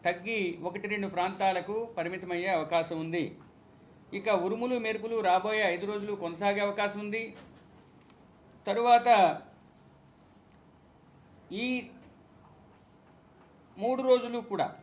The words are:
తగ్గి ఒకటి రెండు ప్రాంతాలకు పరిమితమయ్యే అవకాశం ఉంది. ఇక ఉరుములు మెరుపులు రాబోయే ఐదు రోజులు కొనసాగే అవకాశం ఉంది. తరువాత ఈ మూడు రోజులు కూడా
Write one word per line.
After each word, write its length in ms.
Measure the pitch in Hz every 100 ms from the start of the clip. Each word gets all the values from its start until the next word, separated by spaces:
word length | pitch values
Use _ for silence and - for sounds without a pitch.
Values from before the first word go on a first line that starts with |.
తగ్గి 540 | 175 175 190 226 185 170
ఒకటి 260 | 175 185 202
రెండు 200 | 208 196
ప్రాంతాలకు 760 | 175 185 190 196 185 175 214
పరిమితమయ్యే 640 | 226 233 170 190 185 175 185
అవకాశం 520 | 175 156 170 160 160
ఉంది. 380 | 160 170 139 - - - - - - - -
ఇక 140 | 196 208
ఉరుములు 500 | 196 175 226 247 247
మెరుపులు 420 | 220 220 226 226
రాబోయే 420 | 190 185 202 214
ఐదు 240 | 202 175 196
రోజులు 280 | 208 208
కొనసాగే 460 | 202 175 165 202 202
అవకాశం 400 | 202 202 202 202
ఉంది. 360 | 208 220 226 - - - - - - - - - - - - - -
తరువాత 420 | 220 240 240 240 220 175 151 - - - - - - - _ - - _ - - - - - - - - - -
ఈ 360 | 196 247 254 220 - - - - - - - - - - - - - - - - - - -
మూడు 240 | 220 254
రోజులు 360 | 262 247 233 233
కూడా 380 | - 190 - -